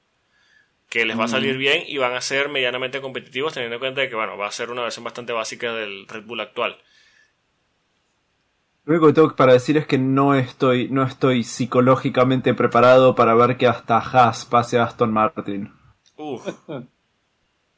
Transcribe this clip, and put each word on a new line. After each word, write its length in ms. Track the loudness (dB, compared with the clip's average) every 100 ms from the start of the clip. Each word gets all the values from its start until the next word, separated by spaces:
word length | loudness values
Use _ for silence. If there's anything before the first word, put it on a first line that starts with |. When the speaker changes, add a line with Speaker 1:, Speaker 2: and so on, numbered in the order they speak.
| _ _ _ _ _ _ _ _ _
Speaker 1:
que 160 | -4 -2
les 120 | -2
va 60 |
a 40 | -4
Speaker 2:
Mm. 40 |
Speaker 1:
salir 260 | -2 -4 -2
bien 260 | -2 -2 -4
y 100 | -4
van 160 | -4
a 80 | -4
ser 280 | -4 -4 -4
medianamente 520 | -4 -4 -4 -6 -8
competitivos, 520 | -10 -12 -12 -8 -8
teniendo 220 | -8 -8 -8
en 40 |
cuenta 220 | -6 -6
de 80 | -6
que, 60 | -4
bueno, 220 | -6 -6
va 100 | -8
a 40 |
ser 180 | -8 -8
una 140 | -6
versión 200 | -8 -8 -12
bastante 280 | -12 -8
básica 400 | -6 -8 -8 -8
del 340 | -6 -10 -12 -16
Red 160 | -18
Bull 180 | -12 -12
actual. 360 | -10 -6 -6 -8 _ _ _ _ _ _ _ _ _ _ _ _ _ _ _ _ _ _ _ _ -2
Speaker 2:
Lo 80 |
único 140 | 2 4
que 60 |
tengo 220 | 6 4 4
para 180 | 4
decir 240 | 4 4 0
es 100 | 0
que 100 | 0
no 380 | 2 2 4 2
estoy, 540 | 0 -2 0 0 0
no 140 | -2
estoy 400 | -2 0 0 0
psicológicamente 1080 | -2 -6 -2 2 4 2 2 2 2 2 0
preparado 640 | 0 2 4 6 8 6 4
para 180 | 4
ver 240 | 4 2 2
que 80 | 0
hasta 300 | 0 -2 -2
Haas 480 | 2 2 4 2 -2
pase 320 | -2 0 0
a 60 |
Aston 280 | 0 -2 -2
Martin. 600 | 0 0 -2 -8 -8 -10 _ _ _ _ -16
Speaker 1:
Uf. 280 | -12 -10 -12 -14 -14
Speaker 3:
<laughs> 160 | -16 -16 _ _ _ _ _ _ _ _